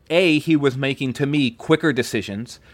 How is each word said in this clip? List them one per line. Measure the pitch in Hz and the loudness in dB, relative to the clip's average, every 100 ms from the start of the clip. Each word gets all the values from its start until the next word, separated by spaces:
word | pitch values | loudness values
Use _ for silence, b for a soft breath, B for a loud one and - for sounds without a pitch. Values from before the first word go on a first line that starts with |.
| - | -2
A, | 165 185 151 | 2 4 2
he | 165 156 | 2 2
was | 139 127 | 2 0
making, | 135 135 135 | -4 -4 -4
to | 120 143 | -2 -2
me, | 147 127 | 0 -2
quicker | - - 156 160 | -2 0 2 2
decisions. | 127 117 113 101 101 123 - b | 0 -2 -4 -6 -8 -10 -16 b